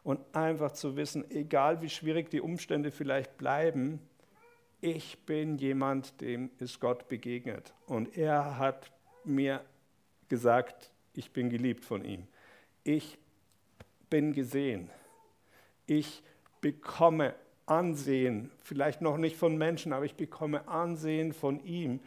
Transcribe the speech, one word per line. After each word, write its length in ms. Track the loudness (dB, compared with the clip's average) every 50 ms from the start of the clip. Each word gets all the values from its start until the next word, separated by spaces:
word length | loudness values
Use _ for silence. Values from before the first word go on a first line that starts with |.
| -4
und 180 | -2 -2 -2 -4 -4 -2
einfach 380 | 0 0 2 0 0 -2 -2 -2
zu 240 | -4 -6 -4 -4
wissen, 340 | -2 -4 -4 -4 -6 -6 -4
egal 520 | -4 -6 -2 2 4 4 6 6 4 2 -2
wie 60 | -6
schwierig 420 | -8 -6 -4 -2 0 0 -2 -2
die 100 | -2 -2
Umstände 500 | -2 -2 -4 -4 -4 -2 -2 0 0 -2
vielleicht 460 | -4 -4 -2 -2 0 0 -2 -4 -8 -6
bleiben, 640 | -2 0 2 2 2 2 2 2 0 0 -2 -6 -10 -16 _ _ _ _ _ _ -20 -20 -20 _ _ _ _ _
ich 380 | -2 -2 -2 -2 -6 -12 -14 -12 _
bin 320 | -4 -2 -2 0 0 -2 0
jemand, 640 | 0 0 2 2 2 2 2 0 -2 -6 -10 -10
dem 300 | -6 -6 -4 -4 -6 -8 -8 -10
ist 200 | -10 -10 -6 -2
Gott 300 | 0 0 0 0 -2 -6
begegnet. 680 | -8 -6 -4 -6 -6 -6 -6 -6 -8 -8 -10 -14 -20 _ _
Und 300 | -4 -2 -2 -2 -2 -2
er 420 | 0 2 2 4 2 2 0 -2 0
hat 340 | 0 0 0 -2 -6 -20 -20 _ _ _ -20 -12 -4
mir 400 | 0 2 2 2 2 0 -2 -6 -12 _ _ _ _ _ _ _ _ _ _ _ -2
gesagt, 640 | -2 2 6 6 6 6 4 2 -4 -18 -20 -20 _ _ _ _ -14
ich 180 | -12 -12 -8 -4
bin 180 | -2 -2 0
geliebt 340 | 0 0 0 0 0 -2 -4
von 200 | -6 -6 -6 -6
ihm. 240 | -6 -8 -10 -10 -14 _ -20 -20 -20 -20 -20 -20 _ _ _ -2
Ich 340 | -2 0 0 -2 -6 -12 -20 _ _ _ _ _ _ _ _ _ _ _ -20 -20 _ _ _ _ 0
bin 220 | 2 2 4 2 2
gesehen. 580 | 0 -2 0 0 0 0 0 -2 -4 -6 -10 -14 -20 -20 -20 -20 -20 -20 _ _ _ _ _ _ -20 -20 _ _ _ _
Ich 360 | 0 2 2 2 0 -6 -16 -18 -20 -20 _ _ _ _ _
bekomme 760 | 0 0 0 -2 -6 -8 4 6 8 8 8 6 4 2 0 -4 -10 -20 _ _ _
Ansehen, 840 | 2 2 4 4 2 0 -2 0 2 2 4 4 2 2 0 -4 -8 -12 -16 -14
vielleicht 380 | -6 -2 0 0 0 0 0
noch 180 | 0 0 2 2
nicht 180 | 0 0 0
von 200 | 2 2 2 4
Menschen, 360 | 4 2 0 0 -2 -2 -4 -2
aber 120 | -2 -2
ich 100 | -4 -4
bekomme 540 | -6 -8 -8 -6 -6 -4 -2 -2 -2 -2 -2
Ansehen 640 | -2 0 0 0 -2 -2 -2 -2 0 0 0 -2 -2
von 320 | -2 -2 -2 -2 -2 -4
ihm 360 | -6 -4 -2 -2 -2 -2 -4 -6